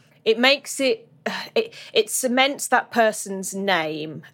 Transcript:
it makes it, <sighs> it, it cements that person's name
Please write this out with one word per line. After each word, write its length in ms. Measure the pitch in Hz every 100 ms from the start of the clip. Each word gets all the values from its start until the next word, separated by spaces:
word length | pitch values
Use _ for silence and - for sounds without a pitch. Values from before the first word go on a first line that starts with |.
| _ _ 220
it 120 | 226
makes 440 | 254 277 - -
it, 260 | 269 - - _ -
<sighs> 300 | - - -
it, 180 | - - -
it 160 | - 214
cements 580 | - 254 254 269 277 -
that 240 | 240 -
person's 640 | 240 220 214 196 190 185 196
name 680 | 196 180 156 156 156 156 -